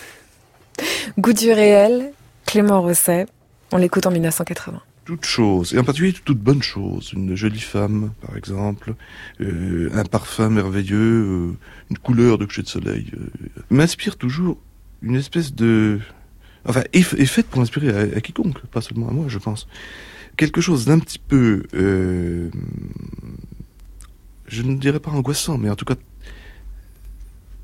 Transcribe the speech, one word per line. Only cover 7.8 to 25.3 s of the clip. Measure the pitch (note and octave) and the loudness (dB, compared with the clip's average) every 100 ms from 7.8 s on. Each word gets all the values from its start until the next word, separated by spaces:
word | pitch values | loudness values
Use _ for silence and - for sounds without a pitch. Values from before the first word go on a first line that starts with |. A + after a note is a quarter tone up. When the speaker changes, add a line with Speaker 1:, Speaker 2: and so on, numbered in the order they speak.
| G#2 G#2+ G#2+ G#2+ - | 0 0 -4 -8 -12
Speaker 2:
par | |
exemple, | G#2 F2+ F#2+ G#2 G2+ - A#2+ - - - - | -12 -8 -4 -4 -6 -8 -12 -14 -20 -18 -8
euh, | G2 E2 F#2 E2+ E2+ | -6 -4 -4 -2 -2
un | G#2 | -2
parfum | G2 A2 - - A2 | -2 -2 -2 0 2
merveilleux, | G#2+ F#2+ G2 F#2+ G#2 | 2 2 -2 0 2
euh, | A2+ A2+ G#2 F#2 F2 F2 - - - | 4 2 2 0 -2 -6 -12 -18 -10
une | - | -6
couleur | - A#2+ A#2+ G#2+ | 0 4 6 4
de | G2+ | 0
coucher | - | -6
de | - | -8
soleil, | - - G#1+ - | -6 -4 -6 -8
euh, | - - - - - - | -12 -12 -12 -14 -14 0
m'inspire | B2+ E3 - - - | 4 4 0 -6 -4
toujours | B2 C#3+ F3+ - - - - - | -4 -2 -2 -4 -10 -20 -20 -10
une | A2 B2+ | -2 -2
espèce | C#3 E3+ D3+ | -2 -2 -4
de, | - A#2 A2 G#2+ G#2 A2 - - - - - | 0 4 4 4 0 -4 -16 -20 -20 -20 -10
enfin, | - A#2+ - | -2 -2 2
est | - | 4
f-, | F3+ D3 | 4 4
est | C3+ | 2
faite | - A3+ | 2 0
pour | C3 | 0
inspirer | A#2 - C#3+ | 0 0 0
à, | G2+ G#2 - | 2 0 0
à | |
quiconque, | - E3+ A3 C3 - | -4 -4 -4 -4 -6
pas | A#2+ | -6
seulement | A#2 A2+ A2+ | -6 -4 -4
à | |
moi, | B2+ D3+ | -2 -4
je | G2+ | -4
pense. | A2 G#2+ - - - - - - - - | -6 -8 -10 -18 -18 -18 -20 -20 -14 -2
Quelque | D3+ - | 0 2
chose | F3 D3 A2+ | 0 2 4
d'un | D#3+ | 4
petit | - - | 2 -6
peu, | - C#3 A#2 G#2+ - | 0 2 4 2 -2
euh, | - F#2+ F#2+ F#2 F2+ E2+ E2+ E2+ - G1+ - - G1+ - - A#1+ - - - - - - - - - - - - | 0 2 2 0 0 -2 -4 -6 -8 -10 -10 -12 -12 -14 -14 -14 -16 -16 -18 -20 -20 -20 -20 -20 -20 -20 -20 -12
je | A2 | -6
ne | B2 C3+ | -2 0
dirais | C3 D3 | 0 -2
pas | D3 | -2
angoissant, | D3+ C3 | -2 -2